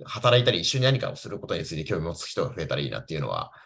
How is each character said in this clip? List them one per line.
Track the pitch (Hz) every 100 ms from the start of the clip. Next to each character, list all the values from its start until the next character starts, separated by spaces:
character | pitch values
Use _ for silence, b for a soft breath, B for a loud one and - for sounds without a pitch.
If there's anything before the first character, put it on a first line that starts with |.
働 | - 110 120 123
い | 123
た |
り | 90
一 | 82
緒 | 131
に |
何 | 127 135
か | -
を | -
す | -
る | 101
こ | -
と | 87
に |
つ | -
い | 78
て | 76
興 | 90
味 | 82
を |
持 | 82
つ | -
人 | - 69
が |
増 | 85
え | 71
た | 67
ら |
い | 69
い |
な | 50
っ | -
て |
い | 78
う |
の | 62
は、 | 50 - b